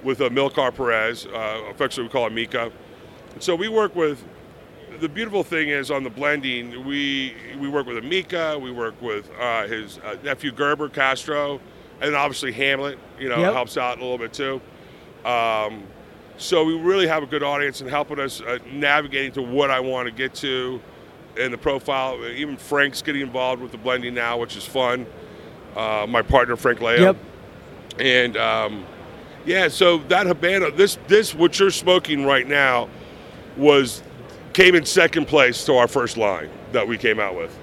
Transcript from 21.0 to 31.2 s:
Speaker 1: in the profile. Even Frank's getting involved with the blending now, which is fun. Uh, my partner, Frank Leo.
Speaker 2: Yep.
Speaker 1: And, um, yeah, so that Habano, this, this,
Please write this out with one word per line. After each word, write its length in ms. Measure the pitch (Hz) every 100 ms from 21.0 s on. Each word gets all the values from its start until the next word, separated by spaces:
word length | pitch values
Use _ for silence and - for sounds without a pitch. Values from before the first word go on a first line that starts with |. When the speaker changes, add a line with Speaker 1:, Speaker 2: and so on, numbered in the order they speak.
| - - - -
Speaker 1:
in 140 | 127
the 60 | 120
profile. 580 | 156 139 135 135 131 127 117 120
Even 220 | 147 131
Frank's 460 | - 143 143 131
getting 180 | - 139
involved 400 | 135 127 127 127
with 100 | 123
the 60 | 117
blending 380 | 117 127 123 123
now, 220 | 117 120
which 200 | 117 104
is 80 | -
fun. 400 | 135 127 123 117 - - - - - - -
Uh, 300 | 110 107 104
my 120 | 120
partner, 320 | 110 135 123 120
Frank 260 | 131 117
Leo. 180 | 117 120
Speaker 2:
Yep. 160 | 185 190 - - - - - - - -
Speaker 1:
And, 360 | 131 127 123 107
um, 460 | 113 113 107 104 90 - - - - - -
yeah, 220 | 185 175
so 320 | - 180 170 139
that 160 | 180 196
Habano, 500 | 160 170 196 165 143
this, 220 | 196 - -
this, 260 | 202